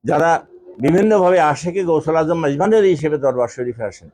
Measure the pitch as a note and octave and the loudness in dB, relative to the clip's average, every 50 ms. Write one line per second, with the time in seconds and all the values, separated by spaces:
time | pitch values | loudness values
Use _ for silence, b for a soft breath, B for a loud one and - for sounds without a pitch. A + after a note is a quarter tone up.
0 | - A#2 - D3 D#3+ E3 E3 - - _ - - - - - G#2+ A#2+ C#3+ E3 F#3 | -4 -2 -2 0 2 0 0 -2 -4 _ -20 -20 -20 -20 -12 -4 -2 0 2 2
1 | G3+ G#3+ G#3+ G#3 F#3 F3+ F#3 F3+ D#3+ D3+ C#3+ - D#3 F3+ E3+ G3 F#3+ E3+ E3 D3+ | 2 2 2 2 4 4 4 4 2 2 0 -2 -6 -6 -4 -4 -2 0 0 0
2 | D3+ D#3 E3 D#3+ D#3+ D#3 E3+ E3 D#3+ D3 C#3 C#3+ F#3 G#3+ A3 A3 G3+ F#3+ F3+ D3 | 0 0 -2 0 0 0 -2 -2 -2 -2 -2 0 0 2 2 4 4 4 2 0
3 | D#3 D#3 D3+ D3 C3 C3+ B2+ B2 A#2+ A#2 - - B2 B2 A#2 A#2 A2+ G2+ F#2 - | -2 -4 -4 0 0 -2 0 0 -4 -4 -4 -8 -8 -8 -6 -8 -8 -10 -10 -12
4 | E2+ D2+ | -20 -20